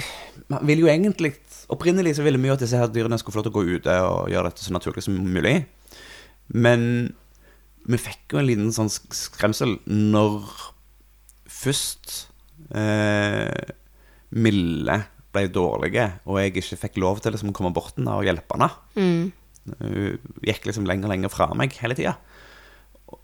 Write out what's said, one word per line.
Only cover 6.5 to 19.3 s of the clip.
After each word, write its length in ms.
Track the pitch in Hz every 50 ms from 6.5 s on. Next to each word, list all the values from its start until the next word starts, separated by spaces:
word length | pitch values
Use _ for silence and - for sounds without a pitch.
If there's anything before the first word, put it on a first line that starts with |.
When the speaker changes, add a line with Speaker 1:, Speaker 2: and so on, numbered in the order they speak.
Speaker 1:
Men 340 | - 113 117 120 120 117 117 120 120 120 120 - - - _ _ - - - - - _ _ _ _ - - -
vi 80 | 123
fikk 400 | 117 - 104 - - - - 147
jo 80 | 147 143
en 60 | 131
liten 160 | 117 104 104 113 113
sånn 160 | 113 110 104
sk-, 160 | - - - - - - -
skremsel 540 | - - - - - - - 139 131 - - - -
når 560 | 104 107 107 107 107 104 107 104 104 104 101 101 - - - - - - - - - _ - _ _ _ _ - - _ - -
først, 800 | - - - 131 139 - - - - - - - - - - - - - - - - 160 156 - -
eh, 960 | 107 107 107 107 107 104 104 104 104 104 104 104 104 55 - - - - - - - - _ _ - - - - - - - -
Mille 600 | 117 113 110 101 98 87 85 82 76 65 64 82 104 101 - - - - _
ble 120 | - 98 98 90 92
dårlige, 480 | 101 87 71 55 - - 85 98 117 117 101 90 - -
og 140 | 92 98 98
jeg 160 | 98 98 92 92
ikke 180 | - - 98 -
fikk 160 | - 101 - 101
lov 220 | 92 90 101 110
til 80 | - 117
liksom 200 | 107 104 104 101
å 20 | 98
komme 160 | - 95 90
bort 220 | 82 - - - -
henne 140 | 139 127 117 104 98
og 80 | 101
hjelpe 300 | 95 87 82 - - - -
henne. 80 | 131 151 - - - - - 208
Speaker 2:
Mm. 300 | 190 180 170 170 170 190